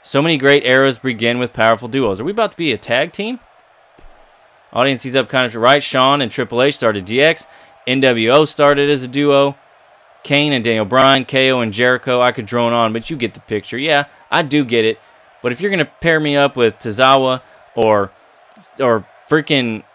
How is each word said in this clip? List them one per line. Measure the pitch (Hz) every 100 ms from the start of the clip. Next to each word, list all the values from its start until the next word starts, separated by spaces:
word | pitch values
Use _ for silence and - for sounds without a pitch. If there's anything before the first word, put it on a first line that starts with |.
So | - 135
many | 160 156
great | 139 143 127
eras | 131 135 120
begin | 131 113 117 120
with | 123
powerful | - 113 110 117
duos. | 131 117 95
Are |
we | 139
about | 208 214
to | -
be | 165
a | 107
tag | - 123 165
team? | - 214 247 _ _ _ _ _ _ - - _ _ _ _ _
Audience | 110 135 131
sees | 131 131
up | 120
kind | 131 123
of |
right. | 113 117 143
Shawn | - 131 131 143
and | 120
Triple | - 120 117
H | 139
started | - 117 104 95
D | 120
X. | 156 165 - - - _ -
N | 135
W | 131 117 110
O | 139
started | 151 - 143 143 143
as | 143
a | 127
duo. | 135 147 139 139 139 _ _ _ _ _ _
Kane | - 139 147
and | 135
Daniel | 113 110
Bryan, | 101 127 135 135
K | 120 135 131
O | 127
and | 113
Jericho. | 101 123 127 139 123
I | 123
could | 123
drone | 104 120 117
on, | 117 113
but | 113 -
you | 156
get | 113
the | -
picture. | _ 104 - 123
Yeah, | 151 143 143 _ _
I | 160
do | 151 147
get | 127 117
it. | 110 104 _ _ _ _
But | 123
if | 123
you're | 196
gonna | 190 139
pair | _ 165 156
me | 151 143
up | 139 127
with | 117 -
Tozawa | 117 104 131 139 131 127 _ - _
or, | - 110 104 98 _ _ _ _ _ - -
or | 131 110 95 _ _
freaking | 156 143 143 120 110 -